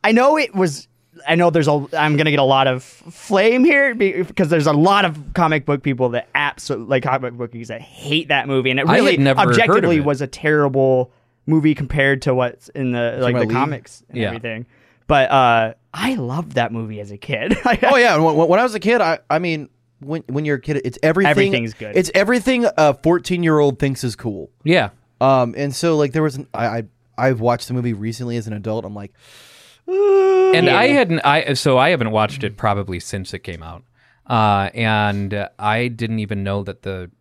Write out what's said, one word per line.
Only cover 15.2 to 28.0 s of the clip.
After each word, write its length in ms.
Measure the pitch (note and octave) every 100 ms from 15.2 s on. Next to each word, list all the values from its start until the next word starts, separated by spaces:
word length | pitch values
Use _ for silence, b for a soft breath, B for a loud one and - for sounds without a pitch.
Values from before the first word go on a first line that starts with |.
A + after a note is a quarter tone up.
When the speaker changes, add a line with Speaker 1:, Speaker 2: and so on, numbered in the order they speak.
| C3
Speaker 1:
uh, 440 | C#3 B2 A#2 A2 A#2 _
I 220 | D3+ A3+
loved 380 | B3 B2 C#3+ E3
that 180 | C3 A#2
movie 280 | A2+ A2 G#2+
as 100 | G2+
a 60 | G2+
kid. 380 | - A#2+ - -
<laughs> 40 |
Speaker 3:
Oh 320 | B3+ A#3 B3+ C4+
yeah, 200 | A#3+ D#3+
when, 300 | D#3+ D3+ E3
when 120 | F#3
I 20 |
was 120 | B3 G#3+
a 40 |
kid, 200 | F#3 A#3+
I, 180 | E3+ D#3+ _
I 120 | D#3
mean, 300 | F3 D#3+ D3 _ _ _
when, 220 | C3+ D#3+ -
when 160 | C3+
you're 120 | D3+ C#3
a 40 |
kid, 220 | - C#3+
it's 140 | C3 -
everything. 280 | D#3 E3 G3
Speaker 1:
Everything's 440 | - G3 C3 A2+
good. 220 | G#2+ G#2+ C#3
Speaker 3:
It's 140 | F#3
everything 520 | F#3+ G3+ B3 A#3 B3+ A#3+ -
a 180 | D3+
fourteen-year-old 840 | C3+ D#3+ F3 - F3+ E3+ D3+ D3 C3
thinks 240 | C#3 C3
is 100 | B2
cool. 360 | G#2 A#2+ F#2+ - _
Speaker 2:
Yeah. 280 | D3+ F3 A2 _ _ _
Speaker 3:
Um, 360 | C3 C3+ A#2+ A2+
and 180 | C#3+
so, 220 | C3 E3+ D#3
like, 160 | D3
there 100 | D#3+
was 140 | D#3 C3
an, 100 | -
I, 140 | - A2+
I, 160 | A2+ G#2+ _ _ -
I've 240 | B2+ B2
watched 280 | A#2 A#2+ -
the 40 |
movie 200 | B2+ A#2+
recently 420 | G#2